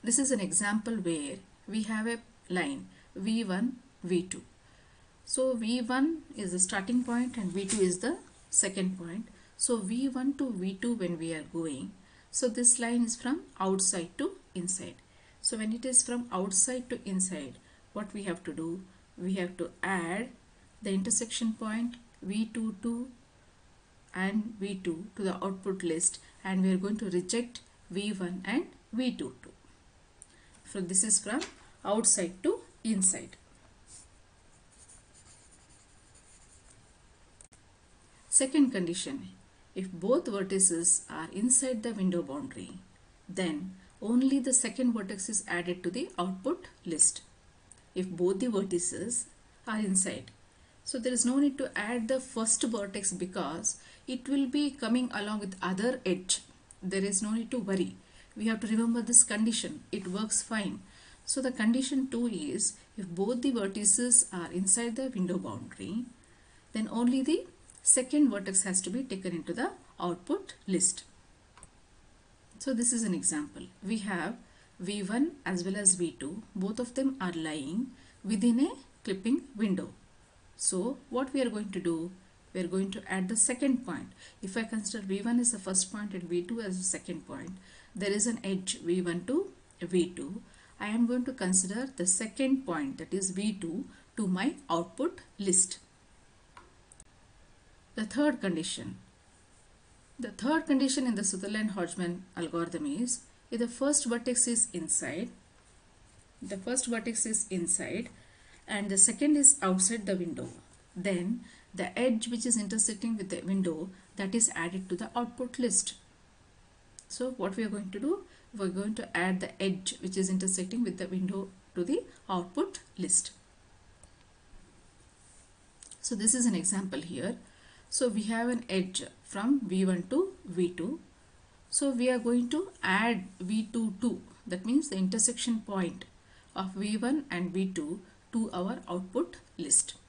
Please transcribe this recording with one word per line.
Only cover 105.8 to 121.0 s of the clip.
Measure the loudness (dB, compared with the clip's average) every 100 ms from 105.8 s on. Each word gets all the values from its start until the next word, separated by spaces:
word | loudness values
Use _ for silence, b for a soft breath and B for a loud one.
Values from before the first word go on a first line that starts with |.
| -20 -20 -20 -20 -20 -16
the | -8 -6
first | -2 -2 0
vertex | -2 -2 -2 0
is | 0 0
inside | -2 0 0 0 -4 -6 B B B B B -6
and | -4 0
the | 6
second | 6 8 6 8
is | 8 8
outside | 4 4 4 2 0
the |
window, | 0 -2 -4 -8 -12 -20 -20 -16
then | -4 0 0 0 -2 B B B
the | -8 -6 0
edge | 2 2 0
which | -2 0
is | 0
intersecting | 0 0 0 0 -2 -2
with | -4
the | -6
window, | 0 2 2 0 -6 B B -6
that | -2
is | 2 2
added | 2 -2 -4 -4
to |
the | -6 -4 -4
output | -4 -4 -6 0
list. | 2 2 0 -8 -20 -20 -20 -20 -20 -20 -20 -20 -20 -20 -16
So | -4 -4
what | -2 -4 -2
we |
are | -2
going | -2 -6
to | -4
do? | -2 -2 B B B -4
We | -2
are |
going | 0 -2 -4
to | -4 0
add | 0 0
the | -4 -2
edge | -2 0 -4 -6
which | -4 0
is | 2
intersecting | 2 2 0 -2 -2
with | -2
the | -2